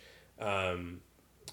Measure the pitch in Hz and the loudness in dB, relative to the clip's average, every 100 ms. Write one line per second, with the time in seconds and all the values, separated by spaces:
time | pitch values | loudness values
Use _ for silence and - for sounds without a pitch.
0 | - - - - 107 98 92 90 87 87 | -12 -20 -16 -4 2 4 4 2 -2 -8
1 | - - - - - | -14 -20 -20 -18 0